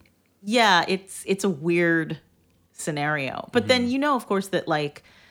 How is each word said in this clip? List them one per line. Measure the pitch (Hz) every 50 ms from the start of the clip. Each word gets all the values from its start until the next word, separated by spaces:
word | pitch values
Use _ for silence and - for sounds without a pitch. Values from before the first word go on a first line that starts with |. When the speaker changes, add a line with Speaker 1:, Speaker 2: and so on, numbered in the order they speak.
| _ _ _ _ _ _ _ _
Speaker 1:
yeah, | 202 202 226 247 226 208 185 170 - -
it's, | 190 190 - - - - -
it's | - 196 190 -
a | 196
weird | 175 135 151 175 170 175 175 170 165 165 160 - 160 - - _ _ _ _ _ _ _ _ _
scenario. | _ - - 175 156 143 143 151 151 147 135 127 - - - -
But | - 240 - -
then, | 254 247
Speaker 2:
Mm-hmm. | 240 240
Speaker 1:
you | 254 269
know, | 285 294 277
of | 240 -
course, | - 208 196 196 -
that, | - 160 - -
like, | 160 151 147 143 - - - _ _ _ _ _